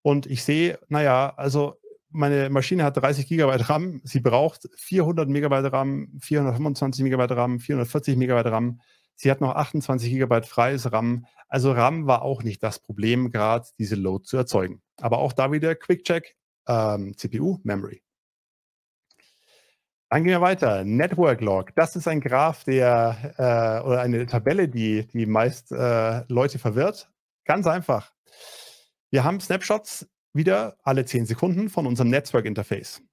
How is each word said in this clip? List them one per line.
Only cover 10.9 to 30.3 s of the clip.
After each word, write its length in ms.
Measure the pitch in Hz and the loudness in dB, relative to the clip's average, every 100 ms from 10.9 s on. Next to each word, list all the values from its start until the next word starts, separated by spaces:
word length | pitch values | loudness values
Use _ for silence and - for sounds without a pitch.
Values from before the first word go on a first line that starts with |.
ram. 340 | 110 117 120 120 _ _ | -2 0 -4 -6 _ _
Also 240 | 135 131 | 0 2
ram 340 | 120 120 160 147 | 4 2 2 0
war 160 | 123 | 0
auch 220 | 135 131 | 0 -4
nicht 180 | 113 98 | -6 -4
das 160 | 110 - | -6 -8
Problem, 540 | _ 101 107 123 123 | _ -4 0 0 0
gerade 340 | 120 107 117 120 _ | 0 0 0 -2 _
diese 200 | 107 104 | -4 -2
Load 280 | 95 92 | -2 -4
zu 120 | - 131 | -4 -4
erzeugen. 440 | 123 101 92 - _ _ | 0 0 -2 -8 _ _
Aber 180 | 120 117 | -2 0
auch 140 | 139 | 0
da 180 | 120 135 | 0 0
wieder 240 | 151 156 | 0 -2
Quick 300 | 160 - 180 | -4 -4 -4
Check, 320 | - 170 165 _ _ _ - | -2 -4 -4 _ _ _ -2
ähm, 480 | 117 110 104 98 98 | 0 0 -2 -6 -8
C 100 | - | -8
P 140 | 107 | -2
U, 180 | 170 190 | -2 -2
Memory. 360 | - 101 98 - _ _ _ _ _ _ _ _ _ _ _ _ _ _ _ _ _ _ _ _ _ | -4 -6 -8 -14 _ _ _ _ _ _ _ _ _ _ _ _ _ _ _ _ _ _ _ _ _
Dann 140 | 143 | 0
gehen 80 | 170 | 2
wir 100 | 180 | 4
weiter. 440 | 180 190 131 101 | 2 2 0 0
Network 560 | 95 113 139 165 170 120 | 0 0 0 2 2 2
Log. 340 | 110 95 95 | 0 0 0
Das 220 | - 165 185 | 0 0 0
ist 100 | 165 | -4
ein 140 | 156 | -2
Graph, 420 | 135 127 156 156 | 0 2 2 0
der, 720 | - 131 123 120 113 110 139 - | 0 2 4 4 2 -2 -10 -2
äh, 460 | 127 117 113 110 | 0 2 0 -2
oder 160 | 131 123 | 0 0
eine 240 | 123 117 123 | 0 -2 -2
Tabelle, 420 | 123 104 185 175 | -2 0 0 0
die, 400 | 120 110 107 110 | 0 0 -2 -2
die 180 | 120 107 | -4 0
meist, 460 | 110 120 - _ | 2 2 -2 _
äh, 500 | 123 123 117 113 117 123 | -4 0 0 0 -4 -2
Leute 320 | 123 139 135 | 0 0 0
verwirrt. 500 | 117 107 170 214 - _ _ _ | -2 0 -2 -2 -18 _ _ _
Ganz 220 | - 170 170 | -2 0 2
einfach. 460 | 170 170 120 - _ _ - - - - - _ _ _ | 0 0 -2 -4 _ _ -20 -20 -20 -20 -20 _ _ _
Wir 140 | 131 | 0
haben 160 | 131 190 | 0 -2
Snapshots 680 | - 190 - 214 214 - - _ _ | -4 -4 -2 -4 -4 -16 -18 _ _